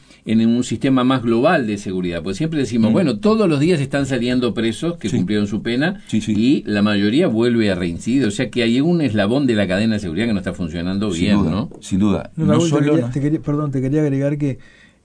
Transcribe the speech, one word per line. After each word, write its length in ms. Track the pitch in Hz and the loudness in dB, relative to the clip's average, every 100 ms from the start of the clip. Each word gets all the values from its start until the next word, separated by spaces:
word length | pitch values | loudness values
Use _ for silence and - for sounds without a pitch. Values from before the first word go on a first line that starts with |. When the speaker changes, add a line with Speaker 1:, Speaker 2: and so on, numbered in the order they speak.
| - - - | -20 -12 0
Speaker 1:
en 200 | 110 113 | 2 4
un 180 | 120 | 2
sistema 400 | 123 113 135 131 | 0 -2 2 2
más 200 | 123 131 | 2 2
global 420 | 117 113 151 170 110 | 2 2 4 2 0
de 120 | 101 | -4
seguridad? 440 | 101 92 90 85 | -4 -4 -4 -4
Pues 160 | 85 98 | -6 -4
siempre 220 | 160 160 | -2 -2
decimos, 320 | 123 117 110 | -2 2 2
Speaker 2:
Mm. 20 | |
Speaker 1:
bueno, 260 | 165 160 107 | 4 2 0
todos 300 | 208 220 196 | 2 2 2
los 100 | 143 | 2
días 220 | 156 170 | 2 2
están 240 | 135 143 135 | 0 -2 -2
saliendo 480 | 127 120 127 120 | -2 0 0 0
presos 440 | 110 113 110 165 170 | 0 -2 -2 -6 -4
que 120 | 107 | -2
Speaker 2:
Sí. 80 | 120 | -2
Speaker 1:
cumplieron 300 | 90 104 104 | 0 0 -2
su 160 | 107 | -2
pena 400 | 117 123 160 196 - | -2 -2 -2 -4 -4
Speaker 2:
Sí, 140 | 110 | -4
sí. 120 | 110 | 0
Speaker 1:
y 300 | 104 120 151 - | 2 2 2 0
la 140 | 104 | 0
mayoría 440 | 104 101 104 131 180 | 2 2 2 2 2
vuelve 440 | 110 120 117 104 | 2 2 2 0
a 40 | 87 | 0
reincidir. 500 | 90 82 110 135 110 | -4 -4 -2 0 0
O 40 | |
sea 200 | 98 117 | -2 -4
que 100 | 123 | -2
hay 180 | 117 120 | 0 2
un 220 | 156 175 | 2 2
eslabón 460 | 135 104 101 135 135 | 0 0 0 2 2
de 80 | 107 | 2
la 120 | 92 | 0
cadena 280 | 92 113 107 | 0 0 0
de 40 | |
seguridad 280 | 90 80 117 | -2 -2 -2
que 60 | |
no 60 | 101 | -2
está 140 | 92 | -4
funcionando 580 | 87 87 82 90 98 107 | -6 -6 -4 -4 -2 -2
Speaker 2:
Sin 100 | 82 | 0
Speaker 1:
bien, 160 | 98 101 | 2 2
Speaker 2:
duda, 120 | 80 | 2
Speaker 1:
¿no? 180 | 92 113 - | -2 -4 -10
Speaker 2:
sin 180 | - 95 | -4 0
duda. 320 | 104 87 - - | 2 0 -4 -2
Speaker 3:
No, 100 | 151 | 2
Speaker 2:
No 60 | |
Speaker 3:
Raúl, 120 | 151 170 | 2 2
te 40 | |
Speaker 2:
solo 220 | 151 147 | 2 2
Speaker 3:
quería, 160 | 139 120 | 2 0
Speaker 2:
no 40 | |
Speaker 3:
te 100 | 147 | -2
quería, 200 | 147 156 | -2 -2
perdón, 300 | - 147 151 | -2 -4 -2
te 100 | 135 | -2
quería 200 | 131 151 | 0 0
agregar 360 | 151 135 139 143 | 0 0 -2 -2
que, 220 | 143 135 - - - _ | -4 -6 -12 -20 -20 _